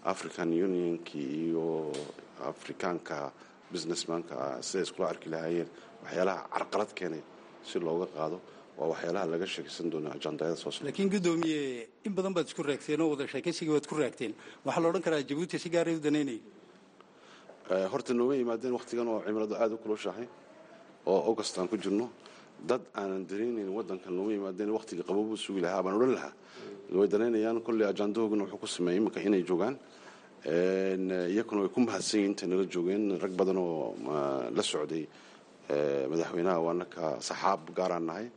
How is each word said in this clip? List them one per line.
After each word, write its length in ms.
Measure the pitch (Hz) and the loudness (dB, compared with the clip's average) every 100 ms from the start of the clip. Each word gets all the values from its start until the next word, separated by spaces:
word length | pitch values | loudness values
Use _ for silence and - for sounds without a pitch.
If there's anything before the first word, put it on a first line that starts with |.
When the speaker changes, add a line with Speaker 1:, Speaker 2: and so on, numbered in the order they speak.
Speaker 1:
African 460 | - 95 85 - 82 | -2 -2 -6 -2 0
Unionki 680 | 82 95 90 87 85 - 73 67 76 82 | 2 2 2 0 -2 -4 -6 -4 -2 0
iyo 460 | 82 82 80 78 69 73 - - - | 0 0 0 -2 -6 -10 -14 -18 -8
Afrikaanka 920 | 65 80 - - 95 85 - 78 69 - - - - | -8 -8 -12 -4 -2 -2 -4 -6 -6 -10 -20 -20 -10
businessmanka 880 | 90 80 85 - 82 82 67 69 64 | -6 -4 -4 -2 -4 -4 -4 -4 -4
siday 200 | - 95 | -2 -2
iskula 260 | 87 - 85 | -2 -2 -2
arki 200 | 85 82 | -2 -6
lahaayeen, 400 | 80 82 85 80 - - - | -4 0 0 -2 -10 -20 -18
waxyaalaha 460 | - 80 95 90 - | -6 0 2 0 -4
carqalad 400 | - - 98 104 | -4 -2 -2 -2
keenay 280 | - 90 78 - - - - | -4 -6 -6 -10 -20 -20 -18
si 160 | - 95 | -6 -2
looga 280 | 82 85 92 | 0 0 -2
qaado, 340 | 76 78 90 - - - - | -2 -4 -4 -10 -20 -20 -2
waa 100 | 78 | -2
waxyaalaha 380 | 78 85 92 87 | 0 -2 0 0
laga 200 | 82 92 | -2 -2
sheekaysan 440 | - 73 - 85 | -6 -8 -6 -4
doono 200 | 80 76 | -4 -6
ajandayada 420 | 71 80 76 78 80 | -6 -6 -2 -2 -2
soo 140 | 73 | -4
socda. 160 | - - | -6 -6
Speaker 2:
Laakiin 240 | - 196 | 0 0
guddoomiye, 800 | 202 175 165 160 151 139 123 113 - | 2 2 2 2 0 -2 -6 -10 -10
in 100 | 220 | -4
badan 180 | 190 190 | -2 0
baad 140 | 175 151 | 0 -2
isku 160 | - | -2
raagteen 380 | 147 131 - 151 | -2 -2 0 2
oo 100 | 160 | 2
wada 160 | 143 131 | 2 -2
sheekaysigii 460 | 135 175 165 160 | -2 -2 -2 2
waad 120 | 147 143 | 2 2
ku 80 | 156 | 0
raagteen. 340 | 127 - 113 - - - | 0 0 -6 -6 -14 -6
Waxaa 160 | 139 175 | -2 4
la 60 | 165 | 4
odhan 140 | 185 | 4
karaa 200 | 170 156 | 2 0
Djibouti 360 | 127 143 175 156 | 0 -2 -2 -4
si 100 | 175 | 0
gaar 200 | 170 165 | 2 2
ah 40 | |
u 80 | 160 | 2
danaynay. 400 | 147 151 139 110 - - - - - - - - - - - - - | 4 2 2 -4 -10 -20 -20 -20 -20 -20 -20 -20 -20 -20 -20 -20 0
Speaker 1:
Eh, 160 | 92 95 | 2 2
horta 240 | 127 120 | -2 0
nooma 200 | 120 123 139 | 2 4 4
yimaadeen 360 | 120 113 127 | 2 0 -2
waqtigan 360 | 123 - 120 117 | -2 -2 -2 0
oo 120 | 107 90 | 0 0
cimiladu 280 | 110 107 107 | 0 0 2
aad 160 | 113 | 0
u 40 | 110 | 0
kulushahay, 480 | 107 107 101 92 120 - - - - - - - - | -4 -2 -2 -6 -12 -14 -20 -20 -20 -20 -20 -6 4
oo 140 | 92 78 | 4 4
August 320 | 110 104 - | 2 0 -2
aan 100 | 90 | -2
ku 80 | 104 | 0
jirno. 320 | 95 101 120 - - - - - | 2 2 0 -8 -20 -20 -20 -12
Dad 180 | - 123 - | -2 -2 -2
aanan 320 | - 98 95 90 | -6 -4 -4 -4
danaynayn 420 | 98 120 117 98 | -2 -2 -2 -2
waddankan 400 | 101 92 95 92 | -4 -4 -8 -4
nooma 180 | 90 104 | -2 0
yimaadeen, 380 | 104 98 92 104 | 0 -2 -2 0
waqtiga 320 | 110 - 87 | -2 -2 -6
qabowbuu 340 | - 98 107 107 | 0 0 0 -2
sugi 240 | - 95 | -2 0
lahaa 220 | 85 95 | 2 2
baan 140 | 92 101 | 2 4
odhan 160 | 131 | 4
lahaa. 180 | 101 71 - - - 104 101 - | 2 -2 -14 -20 -16 -14 -14 0
Way 140 | 87 101 | 4 6
danaynayaan, 520 | 104 117 110 110 113 | 6 4 4 2 0
kolley 240 | 113 113 104 | 0 2 4
ajandahooguna 560 | 95 104 107 110 107 | 4 0 2 2 2
wuxuu 140 | 95 104 | 0 -6
ku 40 | - | -6
sameeyey 340 | - 87 90 | 0 2 4
iminka 200 | 107 - | 2 2
inay 220 | 101 98 | 4 4
joogaan. 340 | 85 87 104 139 - - - - - - 69 | 4 2 2 -2 -12 -20 -20 -20 -20 -8 0
Een, 640 | 85 92 95 95 95 92 92 87 | 4 4 4 2 0 0 0 2
iyakuna 260 | 101 113 104 | 2 2 2
way 80 | 95 | 2
ku 60 | - | 4
mahadsan 400 | 117 95 - 107 | 2 2 0 4
yihiin 100 | 98 | 4
intay 160 | 101 87 | 2 0
nala 160 | 92 92 | 2 2
joogeen. 480 | 87 87 101 104 87 | 2 2 2 2 2
Rag 140 | 95 | 0
badan 240 | 92 95 95 | 2 4 4
oo, 360 | 87 80 60 50 | 2 0 -2 -4
ma, 480 | 62 76 69 67 60 | -2 0 0 0 0
la 80 | 67 | 0
socday, 400 | - 82 76 80 76 - - - - - - | 0 -2 -2 -4 -6 -14 -20 -20 -20 -18 -2
eh, 380 | 73 73 69 67 | 0 2 0 0
madaxweynaha 520 | 82 82 85 90 87 | 0 0 0 2 2
waa 80 | 82 | 2
annaka 320 | 87 87 - 80 62 | 0 -4 -4 -4 -2
saxaab 540 | - - 92 98 80 | -6 0 2 2 -2
gaaraan 320 | 87 92 87 82 | -2 0 0 -2
nahay. 240 | 87 117 | -4 -8